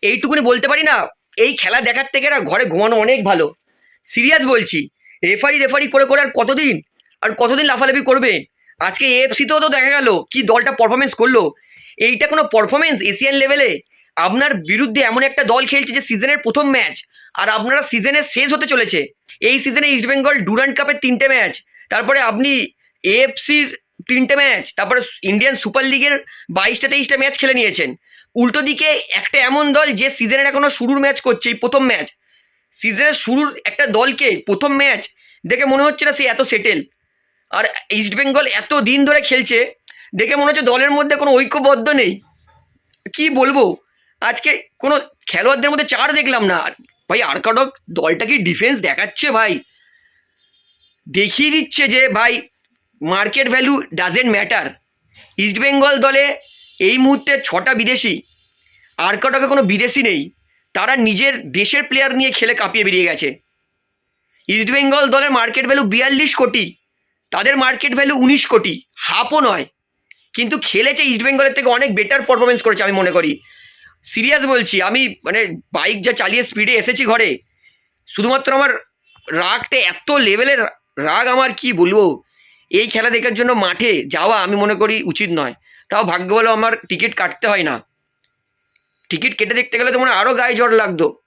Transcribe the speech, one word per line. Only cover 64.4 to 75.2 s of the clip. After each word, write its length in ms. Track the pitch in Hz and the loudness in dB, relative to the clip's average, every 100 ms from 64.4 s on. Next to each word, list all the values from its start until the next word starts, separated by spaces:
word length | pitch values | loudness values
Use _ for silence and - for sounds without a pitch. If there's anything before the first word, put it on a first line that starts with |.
| - | -4
ইস্ট 240 | 208 214 | -2 0
বেঙ্গল 360 | 269 277 277 285 | 0 2 2 2
দলের 220 | 262 285 | 2 2
মার্কেট 340 | 262 233 233 | 0 0 -2
ভ্যালু 180 | 254 277 | 0 2
বিয়াল্লিশ 520 | 226 220 262 269 294 | 2 0 0 0 0
কোটি, 400 | - 247 240 185 - _ _ _ _ _ | 0 0 0 -4 -8 _ _ _ _ _
তাদের 260 | - 214 277 | -2 0 2
মার্কেট 380 | 262 254 285 | 0 0 -2
ভ্যালু 220 | 247 277 285 | 0 0 2
উনিশ 300 | 254 285 - | 4 2 2
কোটি, 360 | 220 196 156 _ | 0 0 -8 _
হাফও 460 | - - 185 240 302 | -10 -4 -2 0 2
নয়, 260 | 262 180 135 _ _ _ _ - _ | 2 0 -6 _ _ _ _ -20 _
কিন্তু 260 | - 233 285 | -6 -4 -2
খেলেছে 400 | - - 254 285 | -2 0 0 0
ইস্ট 220 | 285 233 | 0 0
বেঙ্গলের 280 | 247 269 277 | 0 2 2
থেকে 160 | 269 254 | 2 0
অনেক 260 | 240 277 | 2 0
বেটার 280 | 202 208 277 | 0 0 0
পারফরম্যান্স 400 | - 247 240 240 | 2 2 4 2
করেছে 200 | 226 202 | 0 0
আমি 100 | 202 | 0
মনে 180 | 196 180 | 0 0
করি। 300 | 175 160 147 _ - - _ - _ | 0 0 -4 _ -20 -20 _ -20 _
সিরিয়াস 380 | - - 233 294 | -10 -4 0 0
বলছি, 400 | 269 254 214 196 | 2 0 2 -2
আমি 320 | 185 233 262 196 | -2 -2 -4 -6